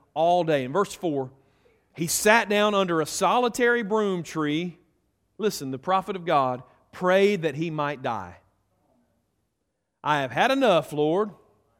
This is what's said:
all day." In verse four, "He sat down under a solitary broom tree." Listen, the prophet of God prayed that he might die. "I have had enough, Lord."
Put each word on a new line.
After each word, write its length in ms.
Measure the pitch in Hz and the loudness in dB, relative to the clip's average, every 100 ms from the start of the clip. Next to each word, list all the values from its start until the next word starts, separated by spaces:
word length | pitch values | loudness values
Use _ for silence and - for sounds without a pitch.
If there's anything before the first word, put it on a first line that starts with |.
| _ | _
all 280 | 147 165 180 | 0 2 2
day." 200 | 165 143 | 2 0
In 80 | 127 | 0
verse 220 | 160 202 | -2 -2
four, 360 | - 175 143 131 - _ _ _ _ _ | -4 -4 -4 -6 -10 _ _ _ _ _
"He 120 | - 165 | -8 -4
sat 420 | - 214 233 202 | 0 4 4 4
down 260 | 208 208 | 2 2
under 260 | 202 185 165 | 2 2 0
a 60 | 147 | -2
solitary 760 | - 185 240 247 226 240 240 | 0 0 2 0 0 0 0
broom 400 | 202 214 208 180 | 0 -2 0 -2
tree." 560 | 156 156 147 156 175 165 _ _ _ _ _ - | -6 -4 -2 -2 -4 -10 _ _ _ _ _ -6
Listen, 340 | 208 - 135 | -4 -4 -8
the 80 | 131 | -8
prophet 380 | 180 190 185 190 | -2 -2 -2 -6
of 80 | |
God 380 | 170 151 131 123 - _ _ | 0 2 2 -2 -10 _ _
prayed 520 | - 180 185 202 208 | -4 2 4 4 2
that 140 | 156 139 | -2 -4
he 140 | 170 | -6
might 320 | 156 147 143 | -4 -4 -4
die. 340 | 131 110 90 87 _ _ _ _ _ _ _ _ _ _ _ _ _ _ _ _ | -6 -6 -8 -16 _ _ _ _ _ _ _ _ _ _ _ _ _ _ _ _
"I 200 | - 147 | -2 0
have 100 | 135 | 0
had 180 | 131 226 | 0 2
enough, 420 | 269 254 170 143 | 4 4 4 2
Lord." 360 | 147 151 180 214 165 _ _ _ _ | 0 0 0 -2 -8 _ _ _ _